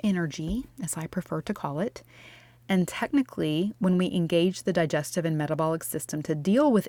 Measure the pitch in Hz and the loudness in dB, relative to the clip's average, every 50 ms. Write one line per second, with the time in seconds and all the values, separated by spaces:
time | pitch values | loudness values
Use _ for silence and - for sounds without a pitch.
0 | - 208 196 180 170 156 - - 156 160 190 240 269 - - - - 160 - 165 | 2 0 2 2 0 -2 -4 -6 -6 -4 -4 -4 -6 -8 -10 -10 -8 -6 -6 -6
1 | 160 160 - 185 170 - 165 160 - - 208 - - 151 139 151 185 247 - - | -8 -6 -6 -6 -6 -4 -4 -6 -4 -4 -6 -6 -4 -6 -4 -4 -4 -4 -6 -10
2 | - _ - - - - - - - - - _ _ - 190 185 175 - - - | -20 _ -20 -20 -20 -20 -20 -20 -20 -20 -20 _ _ 0 2 2 2 2 -2 -6
3 | - - - 285 262 - - - 160 156 151 156 180 208 220 - - 185 180 180 | -4 0 2 0 0 0 -2 -4 -2 0 0 0 0 -2 -2 0 2 2 4 4
4 | 180 - - 180 170 160 175 170 170 190 185 - - - 175 180 165 151 - 151 | 2 2 0 0 0 2 4 4 4 2 0 -2 -2 0 2 2 2 2 0 -2
5 | 147 - - 180 160 165 160 151 151 147 156 151 160 160 160 160 - - - 156 | -2 -2 -4 -2 -2 0 0 0 0 -2 0 0 0 0 0 -2 -4 -6 -6 -6
6 | - - - 156 147 - 160 151 143 190 202 254 302 294 240 202 - | -6 -4 -6 -4 -2 -2 -2 -2 2 2 4 4 6 6 4 4 2